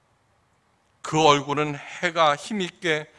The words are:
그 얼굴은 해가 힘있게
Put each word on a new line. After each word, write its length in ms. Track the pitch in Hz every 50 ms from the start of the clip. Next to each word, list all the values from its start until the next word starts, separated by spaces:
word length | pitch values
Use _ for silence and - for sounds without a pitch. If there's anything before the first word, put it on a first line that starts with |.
| _ _ _ _ _ _ _ _ _ _ _ _ _ _ _ _ _ _ _ _
그 200 | - - 156 156
얼굴은 540 | 160 147 143 143 135 143 139 147 151 151 143
해가 600 | 143 - - - - 185 175 160 170 165 151 143
힘있게 720 | 143 - - 226 202 180 165 - _ 180 170 151 151 151 - _